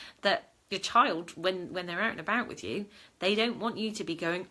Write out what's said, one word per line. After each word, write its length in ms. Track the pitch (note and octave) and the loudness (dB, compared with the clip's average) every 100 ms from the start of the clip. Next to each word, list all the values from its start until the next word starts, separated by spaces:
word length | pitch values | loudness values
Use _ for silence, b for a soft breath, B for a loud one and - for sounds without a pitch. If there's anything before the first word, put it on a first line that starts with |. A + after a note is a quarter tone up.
| B B | B B
that 300 | G3+ G3 - _ _ | 2 2 0 _ _
your 100 | F#3+ | -6
child, 500 | - A#3 C4 E3 E3+ - | 2 6 6 4 -4 -2
when, 360 | F3 F#3+ F3 | 0 0 -2
when 140 | E3+ F3 | -6 -4
they're 140 | E3+ | 0
out 120 | A3 | 0
and 80 | A3 | 0
about 280 | D#3 A3 A#3 | -2 -2 -2
with 160 | - | -6
you, 220 | F#2+ C3+ G3+ B B B | -4 -4 -6 B B B
they 160 | F#3 | 0
don't 240 | G#3 A#3 F#3+ | 2 2 0
want 180 | G#3+ G#3+ | -4 -2
you 160 | A3 | -4
to 120 | G#3 | -4
be 100 | E3+ | -6
going, 320 | E3 E3 F3 F#3 | -2 -2 -2 0